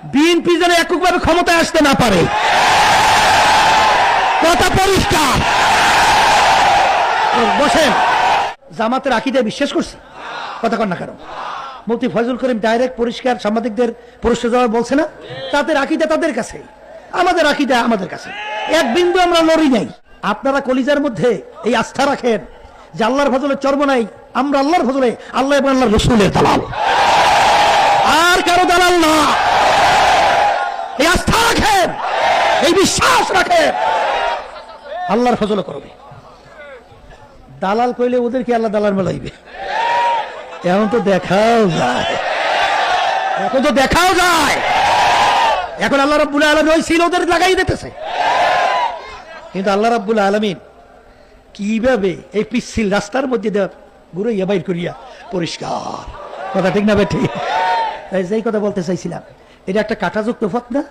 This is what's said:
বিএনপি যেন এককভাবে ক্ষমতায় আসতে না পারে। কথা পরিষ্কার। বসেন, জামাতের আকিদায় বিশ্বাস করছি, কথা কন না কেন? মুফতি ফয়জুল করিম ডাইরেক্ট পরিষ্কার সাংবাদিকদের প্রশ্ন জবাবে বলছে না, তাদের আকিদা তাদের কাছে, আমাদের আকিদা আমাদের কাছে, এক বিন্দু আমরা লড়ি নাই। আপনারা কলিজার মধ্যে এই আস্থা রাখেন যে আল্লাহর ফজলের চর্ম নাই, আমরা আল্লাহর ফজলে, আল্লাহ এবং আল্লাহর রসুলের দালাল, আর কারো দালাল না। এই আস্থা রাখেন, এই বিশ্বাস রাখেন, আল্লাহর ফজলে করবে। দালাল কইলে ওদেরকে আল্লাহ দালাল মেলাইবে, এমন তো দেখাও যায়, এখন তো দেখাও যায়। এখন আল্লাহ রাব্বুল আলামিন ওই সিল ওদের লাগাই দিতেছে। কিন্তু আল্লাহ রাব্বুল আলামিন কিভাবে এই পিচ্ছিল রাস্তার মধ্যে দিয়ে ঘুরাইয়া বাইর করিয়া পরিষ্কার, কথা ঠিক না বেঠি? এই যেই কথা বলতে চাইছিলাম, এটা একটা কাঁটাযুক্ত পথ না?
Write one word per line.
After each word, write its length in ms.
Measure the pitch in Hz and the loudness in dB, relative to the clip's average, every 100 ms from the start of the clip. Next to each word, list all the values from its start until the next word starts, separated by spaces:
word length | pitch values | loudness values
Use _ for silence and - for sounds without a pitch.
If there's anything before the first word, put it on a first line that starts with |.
বিএনপি 560 | - 269 320 339 339 339 | -4 0 2 2 0 0
যেন 120 | 349 | 2
এককভাবে 480 | 339 330 349 359 359 | 0 0 0 0 0
ক্ষমতায় 380 | 359 330 349 339 | 0 0 2 2
আসতে 220 | 320 330 | 2 2
না 120 | 294 | 2
পারে। 280 | 269 240 190 135 - - - - - - - - - - - - - - - - - - - - - | 2 2 2 2 0 0 2 2 4 4 4 4 4 4 4 4 4 4 4 2 2 0 0 0 2
কথা 280 | 330 349 370 | 2 2 2
পরিষ্কার। 680 | 392 381 381 - 339 277 226 - - - - - - - - - - - - - - - - - - - - 226 202 | 2 2 2 2 2 2 0 0 0 2 2 2 2 4 4 4 4 4 4 4 4 2 0 0 0 0 0 0 2
বসেন, 320 | 285 294 294 - - - - - - - - 156 | 2 4 2 2 2 2 2 0 -2 -8 -18 -4
জামাতের 360 | 226 254 277 | -2 -2 0
আকিদায় 300 | 226 262 262 | -2 0 0
বিশ্বাস 300 | 220 - 285 | -2 -2 -2
করছি, 240 | - - - - - - - - - | -2 -4 -10 -20 -18 -14 -12 -12 -6
কথা 160 | - 220 | -4 -2
কন 100 | 214 | -2
না 80 | 175 | -4
কেন? 140 | - - - - - - - - - | -8 -14 -16 -12 -10 -10 -12 -14 -6
মুফতি 200 | 233 240 | -4 -2
ফয়জুল 300 | 170 233 262 | -2 -2 -2
করিম 220 | 262 240 | -4 -2
ডাইরেক্ট 380 | 220 226 254 254 | 0 0 -2 -2
পরিষ্কার 380 | 240 - 254 247 | -6 -2 -4 -2
সাংবাদিকদের 540 | 208 220 233 208 240 226 - - | -2 -2 -4 -2 -4 -4 -18 -6
প্রশ্ন 280 | 220 240 240 | -2 -2 0
জবাবে 180 | 247 247 | 0 0
বলছে 280 | 226 233 277 | 0 -2 -2
না, 80 | 311 - - - - | -2 -8 -16 -12 -4
তাদের 260 | 285 294 294 | -4 0 -2
আকিদা 280 | 269 311 311 | -2 -2 0
তাদের 280 | 311 320 | 0 -2
কাছে, 240 | 247 214 - - - - - - | -4 -8 -12 -18 -20 -20 -20 -10
আমাদের 340 | - 359 349 302 | -2 0 2 0
আকিদা 340 | 285 269 254 | 0 0 0
আমাদের 300 | 240 226 180 | 0 -2 -4
কাছে, 200 | - - - - - - | -12 -14 -12 -10 -8 -2
এক 200 | 320 277 | 0 0
বিন্দু 260 | 247 349 359 | 2 2 2
আমরা 220 | 349 339 | 2 2
লড়ি 280 | 320 320 311 | 4 4 2
নাই। 180 | 240 143 - _ - | 2 -2 -12 _ -10
আপনারা 380 | 175 214 269 277 | -6 -4 -2 -2
কলিজার 380 | 269 254 262 294 | -2 -2 0 0
মধ্যে 420 | 285 214 240 196 - - | 0 0 0 -2 -6 -8
এই 120 | 214 262 | -2 -2
আস্থা 300 | - - 277 | -2 -2 -2
রাখেন 340 | 269 247 214 - - - - - | 0 -2 -2 -4 -20 -20 -20 -20
যে 100 | 160 | -4
আল্লাহর 280 | 220 269 285 | -2 0 0
ফজলের 260 | 254 285 277 | 0 -2 -2
চর্ম 260 | 277 285 | 0 0
নাই, 220 | 277 262 214 - - | 2 0 -2 -8 -10
আমরা 260 | - 277 277 | -4 0 0
আল্লাহর 260 | 269 359 254 | 2 2 2
ফজলে, 280 | 269 254 185 - | 2 0 -2 -8
আল্লাহ 240 | 226 269 285 | -4 0 2
এবং 120 | 269 | 2
আল্লাহর 240 | 262 247 | 2 4
রসুলের 380 | 214 - 233 185 | 2 4 4 4
দালাল, 300 | - - 147 - - - - - - - - - - - - - - - | 4 2 2 -2 -4 -2 2 2 4 4 4 4 4 4 4 2 2 2
আর 360 | - 349 370 | 4 4 2
কারো 240 | 349 349 359 | 2 2 4
দালাল 300 | 349 359 359 | 4 4 4
না। 140 | 320 311 294 - - - - - - - - - - - 831 - - - - - | 4 4 2 0 0 2 2 4 4 4 4 4 4 2 2 0 -4 -6 -10 0
এই 100 | 311 | 2
আস্থা 300 | 359 - 440 466 | 2 2 2 2
রাখেন, 400 | 453 415 403 339 - - - - - - - 285 | 2 2 2 2 -2 -4 -2 0 2 2 2 2
এই 80 | |
বিশ্বাস 580 | 349 359 - 523 494 - | 4 2 2 2 2 2
রাখেন, 400 | 370 349 349 285 254 - - - - - - - - - - - 320 - | 0 2 2 2 0 0 0 -2 -2 -4 -6 -10 -18 -18 -20 -14 -10 -4
আল্লাহর 260 | 214 247 226 | 0 0 0
ফজলে 280 | 208 208 | 0 -2
করবে। 260 | - - - - - - - - - - 294 262 - 403 - - - - - - | -4 -10 -16 -20 -20 -20 -20 -20 -20 -20 -20 -20 -20 -20 -20 -20 -20 -20 -20 -8
দালাল 340 | 190 214 247 | -4 0 -2
কইলে 240 | 240 240 247 | 0 0 0
ওদেরকে 380 | 240 254 233 233 | -2 -4 -2 -2
আল্লাহ 160 | 226 | 0
দালাল 220 | 208 208 | -2 0
মেলাইবে, 360 | 196 175 147 123 - - - - - 932 960 960 466 - - - - | 0 -2 -4 -10 -16 -20 -14 -8 -4 -2 0 0 -2 -4 -12 -16 -8
এমন 240 | 175 190 214 | -2 0 2
তো 100 | 233 | 0
দেখাও 680 | 196 185 - 185 220 233 208 | 0 0 0 2 4 4 2
যায়, 480 | 156 - - - - - - - - - - - - - - - - 185 | 0 -2 -2 -4 -4 -4 -4 -2 -2 0 -2 0 0 -2 -2 -4 -4 -2
এখন 180 | 262 | 0
তো 80 | 277 | 2
দেখাও 420 | 254 262 294 359 | 2 2 2 2
যায়। 440 | 370 359 330 285 - - - 123 - - 247 - - - - - - | 2 2 2 2 0 -2 0 2 2 2 2 2 2 0 0 -4 -6
এখন 220 | 208 277 | -2 0
আল্লাহ 200 | 277 302 | 2 2
রাব্বুল 240 | 294 285 | 0 2
আলামিন 300 | 302 302 302 | 2 2 4
ওই 80 | 320 | 2
সিল 200 | - 330 | 2 2
ওদের 260 | 339 359 349 | 2 0 0
লাগাই 280 | 339 370 381 | 2 2 2
দিতেছে। 360 | 370 - - - - - - - - - 1017 988 960 932 - - - - - | 0 -4 -8 -12 -8 -2 0 2 2 2 0 0 -2 -6 -14 -18 -18 -18 -12
কিন্তু 180 | 180 196 | -4 0
আল্লাহ 200 | 196 226 | 2 2
রাব্বুল 280 | 233 202 226 | 0 0 0
আলামিন 380 | 196 208 214 180 - - - - - - - - _ | 2 0 -2 -6 -12 -20 -20 -20 -20 -20 -20 -20 _
কিভাবে 600 | - 202 220 247 247 190 151 - | -10 -4 0 0 0 0 -4 -6
এই 100 | 196 | -4
পিচ্ছিল 480 | 214 240 - - 214 | -2 -4 -4 -4 -2
রাস্তার 360 | 202 202 247 269 | -2 -2 -6 -4
মধ্যে 220 | 240 208 | -4 -2
দিয়ে 180 | 202 185 - - - - 165 | -2 -4 -6 -20 -20 -16 -6
ঘুরাইয়া 300 | 220 214 190 | -4 -2 -2
বাইর 180 | 202 | -2
করিয়া 300 | 165 175 170 - - - - | -2 -6 -6 -10 -18 -20 -10
পরিষ্কার, 720 | 180 165 - - - - - - - - - - | -6 -6 -8 -8 -8 -8 -12 -12 -16 -16 -14 -6
কথা 160 | 190 185 | -2 0
ঠিক 160 | 190 208 | 0 2
না 100 | 208 | 2
বেঠি? 320 | 196 175 196 - - - - 311 302 - - | 0 0 -4 -4 -4 -2 0 0 -2 -8 -6
এই 120 | 190 | -6
যেই 180 | 175 220 | -2 -4
কথা 180 | 226 214 | -2 -2
বলতে 240 | 208 190 | -4 -4
চাইছিলাম, 380 | 175 180 175 160 - - - - - | -4 -6 -6 -12 -16 -20 -20 -18 -6
এটা 120 | 196 | -4
একটা 160 | 214 220 | -4 -4
কাঁটাযুক্ত 480 | 175 208 214 233 214 | -4 -4 -6 -4 -4
পথ 140 | 233 - | -4 -4
না? 120 | 262 320 | -6 -6